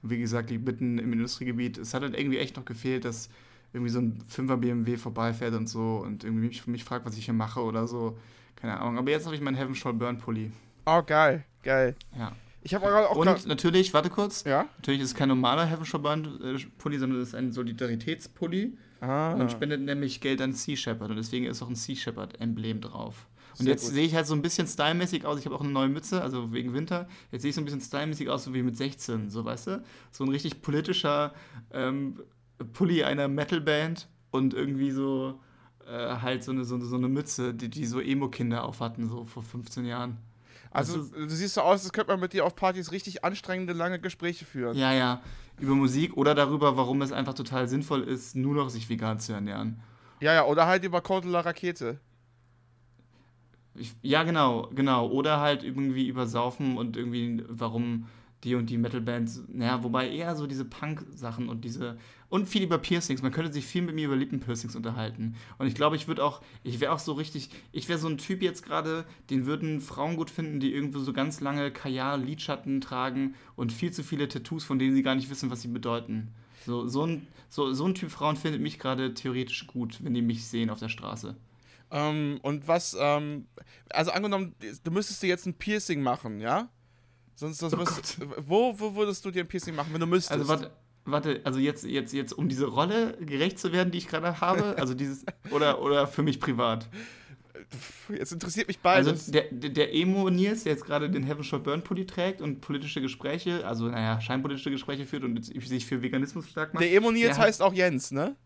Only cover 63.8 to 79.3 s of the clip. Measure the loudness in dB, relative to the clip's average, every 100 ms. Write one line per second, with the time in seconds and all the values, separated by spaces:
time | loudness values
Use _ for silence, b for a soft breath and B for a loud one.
63.8 | 0 0 0 2 0 -2 -2 -4 -4 -6
64.8 | -6 -4 -4 -4 -6 -6 B B -2 4
65.8 | 4 2 -2 0 0 -2 B B -8 -2
66.8 | 0 0 -2 -4 -4 -8 -10 B B -10
67.8 | -4 -2 0 -4 -4 -2 -2 -2 -4 -2
68.8 | -2 -4 -6 B -2 0 0 0 0 -2
69.8 | -6 -4 -2 -2 -4 -4 -4 0 0 0
70.8 | -2 -4 -4 -2 -2 -2 -4 -2 -2 -4
71.8 | -6 -2 -2 -2 -4 -6 -4 -4 -2 -2
72.8 | -2 -2 -2 0 -2 -4 B -4 -4 -2
73.8 | -4 -4 -6 -2 -2 -2 -6 -8 -2 2
74.8 | 4 4 4 2 0 -4 -4 -4 -6 -4
75.8 | -2 -2 -2 -4 -4 b b b -6 -4
76.8 | 0 0 0 -2 -6 b b 0 0 2
77.8 | 0 0 -4 -2 -2 0 -2 -2 -4 -4
78.8 | -4 0 -2 -2 -4